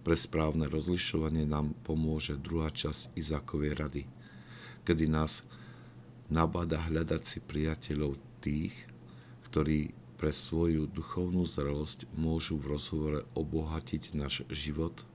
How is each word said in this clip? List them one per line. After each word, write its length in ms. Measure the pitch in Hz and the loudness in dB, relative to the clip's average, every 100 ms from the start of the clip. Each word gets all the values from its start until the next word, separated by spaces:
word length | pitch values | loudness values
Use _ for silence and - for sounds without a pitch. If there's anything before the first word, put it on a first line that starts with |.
Pre 120 | - 82 | 4 4
správne 500 | - 80 78 78 76 | 4 2 4 4 2
rozlišovanie 800 | 78 76 90 - 82 78 80 76 | 2 2 2 2 2 2 4 4
nám 240 | 76 76 76 - | 2 2 -2 0
pomôže 480 | 78 78 78 73 73 | 2 4 2 0 -4
druhá 320 | 69 82 78 | 0 0 0
časť 480 | 73 80 73 - - | 0 -2 -2 -6 -6
Izákovej 640 | 76 78 - 76 73 76 | -2 -2 -2 0 0 0
rady, 240 | 76 71 69 - - - - - - - | -2 -4 -6 -12 -18 -18 -16 -16 -16 -12
kedy 220 | - 80 78 | 2 4 6
nás 380 | 78 78 - - - - - - - - - - | 4 2 -2 -10 -16 -16 -16 -18 -18 -18 -18 -2
nabáda 560 | 80 82 87 85 80 | 4 4 4 0 0
hľadať 380 | 82 80 82 80 | 2 2 2 0
si 160 | - - | 0 -8
priateľov 800 | - 76 78 78 - 73 76 69 - - | -4 0 2 0 -2 0 0 -2 -8 -6
tých, 320 | - 73 82 - - - - - - - - | 0 0 0 -4 -16 -18 -18 -18 -18 -18 -2
ktorí 460 | - 76 78 76 - - - | 2 4 4 2 -6 -16 -2
pre 160 | 76 73 | -2 0
svoju 540 | - 80 85 80 76 | -2 2 4 4 2
duchovnú 580 | - 80 - 90 90 85 | -2 -4 -2 2 2 2
zrelosť 640 | 78 71 73 76 - - 69 | 0 0 0 -2 -6 -8 0
môžu 420 | 80 80 80 78 | 2 2 0 -2
v 160 | 69 73 | 0 -2
rozhovore 460 | - 80 76 73 - - | -2 -2 0 0 -2 -2
obohatiť 800 | 76 80 80 80 - 78 - 80 | 0 0 0 -2 -2 -6 -2 -4
náš 240 | 69 - - | -2 -4 -4
život 540 | 76 73 76 82 - - | -6 -4 0 -2 -2 -16